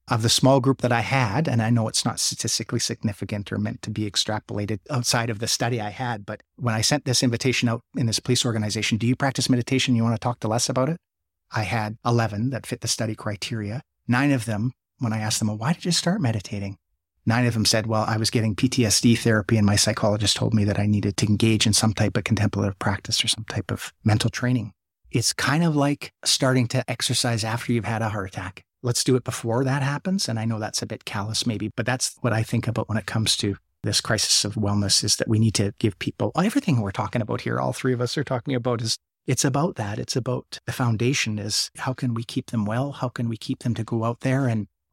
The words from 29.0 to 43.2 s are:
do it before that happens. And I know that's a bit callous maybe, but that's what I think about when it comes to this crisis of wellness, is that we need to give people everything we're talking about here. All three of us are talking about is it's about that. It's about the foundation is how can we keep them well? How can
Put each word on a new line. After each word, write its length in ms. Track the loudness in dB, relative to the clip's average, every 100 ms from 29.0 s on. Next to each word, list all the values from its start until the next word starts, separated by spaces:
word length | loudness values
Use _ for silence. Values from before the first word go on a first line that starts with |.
do 100 | 2
it 80 | 2
before 400 | 0 -6 -2 0
that 220 | 0 0
happens. 440 | -2 -2 -2 -2 0
And 80 | -2
I 100 | -2
know 120 | -2
that's 240 | -4 -6
a 40 | -6
bit 180 | -8
callous 420 | -8 -6 -4 -2 -2
maybe, 240 | -2 -4 -2
but 100 | -2
that's 300 | -2 -4 -2
what 100 | 0
I 100 | 0
think 240 | 0 0 0
about 220 | -2 -2
when 100 | -4
it 80 | -2
comes 300 | -2 0 0
to 180 | -2 -4 _ _
this 160 | -2 -2
crisis 440 | 0 0 2 0
of 120 | 0 0
wellness, 480 | 2 2 2 2
is 100 | 2
that 140 | 0 2
we 100 | 4
need 160 | 4
to 200 | 2 0 0
give 220 | -2 0
people 320 | -6 -2 -2 0
everything 440 | 0 2 2 2
we're 100 | 2
talking 320 | -2 -2 -2
about 200 | -2 -4
here. 180 | -2 -2
All 120 | -2
three 200 | -2 0
of 80 | 0
us 180 | -2 -4
are 60 |
talking 320 | -2 -4 -2 -2
about 260 | 0 -2
is 160 | -2 -6 _ _ -4
it's 160 | 0
about 320 | 0 2 0 -2
that. 240 | -6 -6
It's 160 | -4 -4
about 420 | -4 -6 -8 -12 -8
the 60 |
foundation 640 | -2 0 2 0 0 -2 -4
is 320 | -4 -4 -4 -6
how 160 | -6
can 220 | -4 -4
we 100 | -4
keep 260 | -4 -6 -4
them 140 | -2
well? 260 | 0 0 -2
How 180 | -4 -6
can 200 | -4